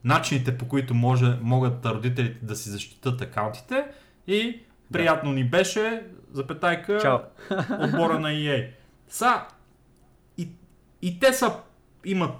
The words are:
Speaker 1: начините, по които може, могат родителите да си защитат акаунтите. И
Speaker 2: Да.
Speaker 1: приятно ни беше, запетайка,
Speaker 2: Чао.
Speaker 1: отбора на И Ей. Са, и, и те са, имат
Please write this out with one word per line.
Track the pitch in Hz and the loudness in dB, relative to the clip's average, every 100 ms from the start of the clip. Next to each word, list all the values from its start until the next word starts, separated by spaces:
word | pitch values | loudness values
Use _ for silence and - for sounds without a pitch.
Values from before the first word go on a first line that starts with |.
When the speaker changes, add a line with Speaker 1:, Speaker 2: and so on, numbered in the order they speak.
Speaker 1:
начините, | 120 160 - 135 123 123 | 2 2 2 0 0 -2
по | 123 | -2
които | 139 127 | -2 0
може, | 120 120 127 123 120 | 2 4 6 4 4
могат | 117 127 127 123 113 | 2 2 2 0 -4
родителите | 110 123 127 113 - 110 | -2 -2 0 -2 -4 -8
да | 107 | -8
си | 104 | -8
защитат | 101 - - 131 123 | -10 -12 -8 -4 -4
акаунтите. | 101 107 107 - - 262 285 - _ _ - | -6 -4 -4 -6 -4 -4 -4 -8 _ _ -2
И | 208 240 233 - _ - | 0 -2 -6 -16 _ -6
Speaker 2:
Да. | 170 | 0
Speaker 1:
приятно | 165 156 147 | 2 2 0
ни | 135 | 0
беше, | 127 170 - 214 220 226 - - - | 2 4 2 2 0 -2 -8 -18 -12
запетайка, | 135 131 147 175 170 196 208 | -8 -8 -2 0 0 0 0
Speaker 2:
Чао. | 147 123 - - - 190 131 - | 2 2 -2 -12 -6 -4 -2 -2
Speaker 1:
отбора | 147 170 165 156 | 0 2 2 2
на | 151 | 0
И | 151 147 | -2 0
Ей. | 131 - - - _ - | -2 -4 -12 -20 _ -14
Са, | - 240 226 - - _ _ _ _ _ _ _ - | -2 0 0 -2 -20 _ _ _ _ _ _ _ -12
и, | 175 - - _ _ _ | -12 -12 -20 _ _ _
и | 180 - | -6 2
те | 269 | 2
са, | 262 240 - - _ _ _ 185 | 4 0 -2 -12 _ _ _ -4
имат | 190 147 | 0 -2